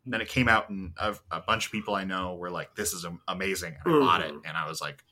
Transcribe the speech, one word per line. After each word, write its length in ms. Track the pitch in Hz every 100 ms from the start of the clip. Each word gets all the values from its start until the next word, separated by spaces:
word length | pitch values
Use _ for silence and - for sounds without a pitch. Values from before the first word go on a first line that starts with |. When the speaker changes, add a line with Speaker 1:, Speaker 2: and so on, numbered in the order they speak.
| 127
Speaker 1:
And 80 |
then 80 | 110
it 80 | -
came 180 | 131 120
out, 220 | 110 -
and 240 | 98 92 -
a, 160 | 107 101 -
a 120 | 82
bunch 260 | 107 110 -
of 40 |
people 220 | 107 104
I 100 | 98 95
know 280 | 95 90 90
were 140 | 87
like, 240 | 87 76
"This 200 | - 101
is 120 | 90 85
am-, 160 | 85 -
amazing." 480 | 90 98 90 85 71 175
And 80 | 151
I 40 |
bought 220 | 101 85
it, 100 | 78
Speaker 2:
Mm-hmm. 140 | 73 80
Speaker 1:
and 100 | 80
I 100 | 78
was 140 | 80
like, 220 | 73 71 _